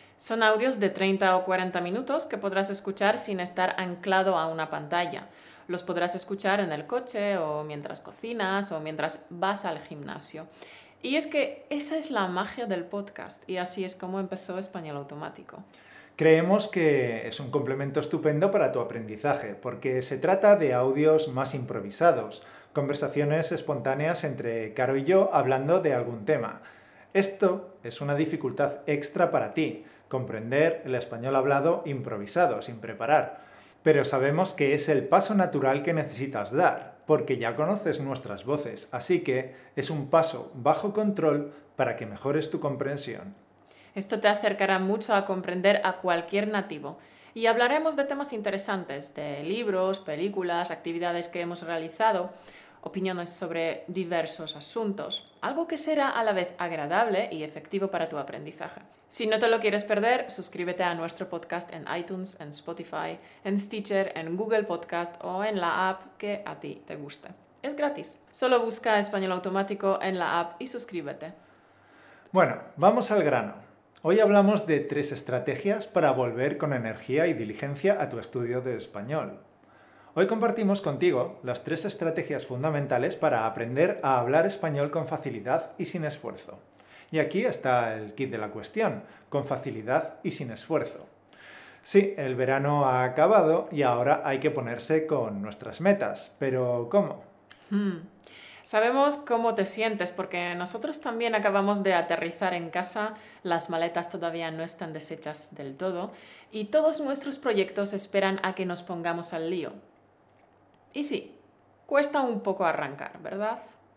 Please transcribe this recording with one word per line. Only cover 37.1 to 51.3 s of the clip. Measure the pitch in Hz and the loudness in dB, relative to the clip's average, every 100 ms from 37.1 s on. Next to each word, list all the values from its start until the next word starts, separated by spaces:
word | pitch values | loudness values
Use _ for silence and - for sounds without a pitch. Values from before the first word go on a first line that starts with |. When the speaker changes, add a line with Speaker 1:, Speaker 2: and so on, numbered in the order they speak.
| 151 147 123 | 4 4 0
Speaker 2:
ya | 113 | 0
conoces | 117 165 202 175 143 | 0 0 0 0 -2
nuestras | 135 127 - 101 | -2 -6 -8 -10
voces, | 120 147 131 - - | -2 -2 -2 -10 -8
así | 123 - 180 | -8 0 2
que | - 127 131 - - - | 2 -2 -2 -12 -10 -6
es | 135 | -4
un | 156 135 | -4 4
paso | 165 160 120 - | 4 4 -2 -10
bajo | 135 127 151 202 | -2 2 2 2
control | 208 208 196 160 143 143 - - - | 0 0 4 4 2 0 -10 -20 -2
para | 127 | -2
que | 113 113 | 0 -8
mejores | 101 135 151 151 | -6 -2 0 0
tu | 147 | -2
comprensión. | 147 131 139 143 131 113 196 - _ _ _ - - | -4 -2 -4 -4 -8 -10 -12 -18 _ _ _ -20 -14
Speaker 1:
Esto | - 190 214 | -10 -4 2
te | 208 | 4
acercará | 208 208 196 196 190 | 4 2 2 2 2
mucho | 190 208 214 | 2 0 2
a | 202 | 2
comprender | 196 185 180 180 185 202 | 2 -4 -2 2 4 4
a | - | 2
cualquier | 185 180 170 170 196 208 | 0 0 0 0 -2 0
nativo. | 214 196 151 143 - - - - | -2 -4 -8 -10 -14 -20 -20 -18
Y | - 226 | 0 2
hablaremos | 226 247 294 320 285 | 6 4 4 2 0
de | |
temas | 277 277 285 | -2 -2 -4
interesantes, | 226 208 196 196 196 175 139 147 | -4 -2 -4 -2 -4 -4 -10 -10
de | - 147 143 | -10 -8 -6
libros, | 151 214 220 190 185 190 | -4 -2 0 2 2 0
películas, | 175 151 196 196 180 170 175 | -4 -4 -2 -2 -2 -2 -2
actividades | 160 - 170 175 170 | -6 -6 -4 -2 -2
que | 170 | -4